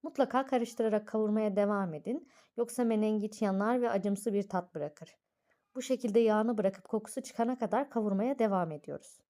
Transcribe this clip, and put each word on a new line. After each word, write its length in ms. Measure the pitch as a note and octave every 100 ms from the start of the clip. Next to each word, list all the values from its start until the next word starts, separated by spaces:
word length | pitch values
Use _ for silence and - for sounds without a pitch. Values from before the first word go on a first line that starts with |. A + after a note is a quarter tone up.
Mutlaka 420 | D#4 - C4 B3 C4+
karıştırarak 600 | B3+ A#3 - A3 G#3 G#3
kavurmaya 480 | A3 G#3+ G#3+ G#3+ G3
devam 380 | G3+ G3+ F#3+
edin. 340 | D3+ F#3+ C#4+ - _ _ -
Yoksa 260 | A#3 -
menengiç 580 | A#3+ G#3+ G#3+ G#3+ G#3 G#3+
yanar 400 | G#3 F#3+ G#3 B3
ve 80 | A#3+
acımsı 440 | G3 G3+ G3+ A#3
bir 160 | G3+ G3+
tat 260 | F#3 F3 D#3+
bırakır. 420 | D3 - E3 _ _ _ _ _ _ C4
Bu 60 |
şekilde 380 | B3+ C4 A#3+ G#3
yağını 380 | A3+ G#3+ A3+ G#3+
bırakıp 300 | G3 G3 -
kokusu 320 | A3 G#3+ -
çıkana 380 | - - A#3 B3+
kadar 300 | G#3 A3+ C#4
kavurmaya 500 | A#3 G#3+ G3 A#3 C#4
devam 320 | A3 F#3+ E3
ediyoruz. 480 | D3+ - D3 - -